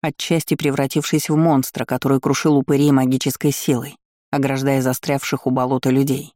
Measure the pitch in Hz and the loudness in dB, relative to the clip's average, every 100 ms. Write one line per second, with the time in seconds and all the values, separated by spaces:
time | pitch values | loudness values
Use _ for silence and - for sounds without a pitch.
0 | 160 - - 165 - 147 147 135 139 - | -6 -6 -2 -2 0 -2 -2 0 -2 -2
1 | 147 156 - 156 165 143 127 - 127 127 | -2 -2 0 2 4 2 0 -6 -6 -4
2 | 135 135 143 139 160 143 131 139 147 135 | 0 0 2 0 2 2 2 2 4 4
3 | 131 131 - - 151 139 - 127 120 - | 2 0 -2 -2 -2 -2 -2 -2 -2 -16
4 | _ _ _ 143 135 135 135 135 131 127 | _ _ _ -2 -2 0 0 2 0 -2
5 | - 143 - 139 - 131 127 131 131 131 | -2 -4 -2 -4 -2 0 0 0 2 2
6 | 139 135 143 | 2 0 -6